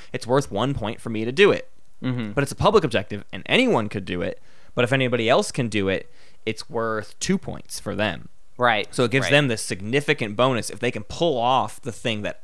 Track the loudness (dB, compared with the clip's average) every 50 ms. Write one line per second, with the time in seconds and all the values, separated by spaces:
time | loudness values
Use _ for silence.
0 | -10 -8 -8 -6 0 2 2 2 2 2 0 0 0 0 0 -2 -2 -4 -4 -6
1 | -6 -4 -4 -2 -2 0 4 6 6 6 6 4 -2 -6 -12 -12 -12 -12 -10 -6
2 | -4 -2 -2 -2 -4 -2 0 0 0 0 0 2 4 6 6 6 4 4 2 0
3 | 0 -2 -6 -8 -8 -8 -8 -8 -2 2 2 4 4 4 4 2 2 0 -2 -4
4 | -4 -2 -2 -2 -2 -2 -4 -6 -10 -14 -14 -14 -14 -4 0 0 2 2 2 2
5 | 2 2 2 2 4 4 4 4 4 2 -2 -2 -2 0 0 2 2 2 2 0
6 | -2 -6 -10 -12 -12 -12 -12 -6 -4 -4 -4 -4 -6 -6 -4 -2 -2 -2 -2 -4
7 | -4 -6 -8 -4 0 2 2 2 0 -4 -8 -8 -10 -10 -10 -8 -6 -4 0 0
8 | 0 0 0 -4 -8 -12 -12 -12 -12 -10 -2 0 2 2 2 2 0 -2 0 0
9 | 2 4 2 2 4 6 6 6 6 4 0 -2 -2 -4 -6 -4 -2 -2 0 0
10 | 2 0 0 0 -2 -2 0 2 2 4 2 0 -2 -4 -4 -2 -2 -2 -2 -4
11 | -6 -8 -2 0 0 2 2 2 2 4 4 2 2 0 -4 -8 -8 -8 -6 -2
12 | -2 -2 -2 0 -2 -4 -6 -4